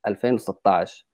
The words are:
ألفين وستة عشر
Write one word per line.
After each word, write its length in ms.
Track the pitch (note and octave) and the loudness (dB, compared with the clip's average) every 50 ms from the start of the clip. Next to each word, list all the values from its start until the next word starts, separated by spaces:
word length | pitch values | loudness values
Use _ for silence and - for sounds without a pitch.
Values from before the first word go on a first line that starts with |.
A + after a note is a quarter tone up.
| - | -6
ألفين 260 | G#2+ G2+ - - B2 B2+ | -6 -4 -2 0 0 0
وستة 380 | A2 - - - - - G2+ | 0 -2 -6 -6 -2 2 2
عشر 340 | F#2 E2+ F2 - - - - _ | 2 2 0 -4 -8 -16 -20 _